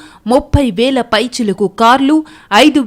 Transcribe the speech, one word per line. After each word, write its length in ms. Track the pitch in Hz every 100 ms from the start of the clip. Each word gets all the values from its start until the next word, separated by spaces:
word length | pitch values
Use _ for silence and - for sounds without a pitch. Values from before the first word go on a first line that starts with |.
| - - 214
ముప్పై 320 | 254 - 285 262 185
వేల 220 | 254 262 233
పైచిలుకు 520 | 214 240 - 220 190 202 -
కార్లు, 340 | 226 262 269 311 311 - - 202
ఐదు 180 | 294 285